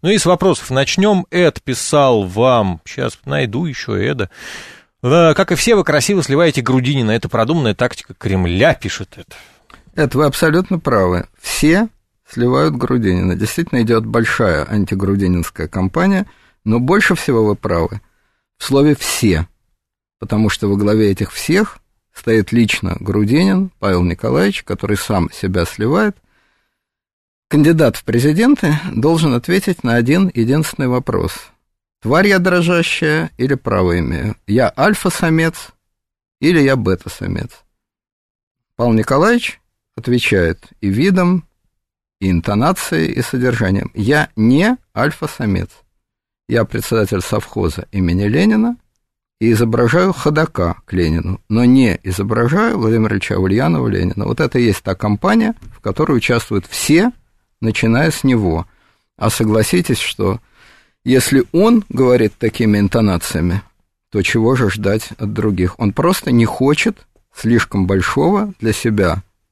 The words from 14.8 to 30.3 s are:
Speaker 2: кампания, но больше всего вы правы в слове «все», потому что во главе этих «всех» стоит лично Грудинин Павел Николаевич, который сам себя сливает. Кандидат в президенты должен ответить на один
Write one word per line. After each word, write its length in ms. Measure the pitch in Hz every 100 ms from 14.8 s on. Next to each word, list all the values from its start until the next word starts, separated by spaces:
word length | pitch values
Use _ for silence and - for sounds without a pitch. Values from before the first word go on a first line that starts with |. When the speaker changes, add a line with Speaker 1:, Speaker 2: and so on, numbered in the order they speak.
| 92 95 95 98 95 90 82 - 80
Speaker 2:
кампания, 560 | 95 95 165 185 190 202 _ _ _
но 160 | 110 117
больше 340 | 127 196 -
всего 300 | 170 - 117
вы 120 | 107 104
правы 440 | - 85 82 104 _ _ _ _ _ _
в 80 |
слове 300 | - 139 147
«все», 520 | 143 - - 110 80 87 _ _ _ _ _ _ _
потому 300 | - 107 107
что 200 | - 104
во 80 | 101
главе 340 | 104 110 104
этих 200 | 95 104
«всех» 480 | - - 175 214 - _ _ _
стоит 380 | - - 113 98
лично 440 | 120 110 - 92 85
Грудинин 680 | 95 98 104 139 190 190 190 _
Павел 220 | 101 92
Николаевич, 600 | 90 78 110 135 196 196
который 340 | - 92 101 104
сам 340 | - 101 85
себя 360 | - 98 92 85
сливает. 500 | - 107 170 214 - _ _ _ _ _ _ _ _ _ _ _ _ _
Кандидат 480 | 147 151 165 143 -
в 80 |
президенты 720 | - 120 139 156 240 294 175 151 185
должен 440 | - 139 165 156
ответить 500 | 120 - 185 196 180
на 120 | 123 117
один 340 | 120 165 190